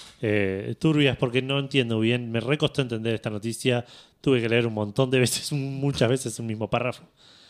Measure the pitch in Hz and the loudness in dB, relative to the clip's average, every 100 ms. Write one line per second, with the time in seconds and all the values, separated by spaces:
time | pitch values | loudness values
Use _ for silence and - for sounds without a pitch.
0 | - - 110 104 98 95 113 117 160 151 | -20 -4 0 2 2 -2 -6 -2 2 4
1 | 139 120 131 123 131 139 135 139 117 110 | 2 2 0 0 0 -2 0 0 2 2
2 | 113 123 120 117 113 151 147 - 127 113 | 2 0 0 -4 0 0 0 0 -2 -2
3 | 113 110 117 107 113 113 127 120 117 - | -2 -2 -4 -6 -6 -2 0 0 -2 -18
4 | - _ 143 127 113 117 117 107 104 101 | -20 _ 0 2 2 2 2 0 -4 0
5 | 131 131 123 - - 143 135 135 139 135 | 2 4 2 0 -4 -6 -4 -4 -2 2
6 | 117 131 120 107 117 110 107 117 123 - | 2 2 -2 -8 -6 -6 -2 -2 -2 -6
7 | - _ - - | -14 _ -20 -20